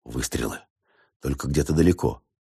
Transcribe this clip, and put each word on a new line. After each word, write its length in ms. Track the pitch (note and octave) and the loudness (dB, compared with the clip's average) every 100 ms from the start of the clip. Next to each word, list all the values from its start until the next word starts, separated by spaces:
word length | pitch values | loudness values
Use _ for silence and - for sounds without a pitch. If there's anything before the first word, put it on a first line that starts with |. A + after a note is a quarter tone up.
Выстрелы. 560 | - A#1+ - - A#1 - - _ _ _ _ _ | -12 -8 -6 -4 -6 -8 -18 _ _ _ _ _
Только 260 | C2+ C2+ C2+ | -6 -6 -2
где-то 260 | C#2+ D2+ | -2 0
далеко. 480 | D#2+ E2+ F2+ - - _ _ _ | 4 4 4 0 -4 _ _ _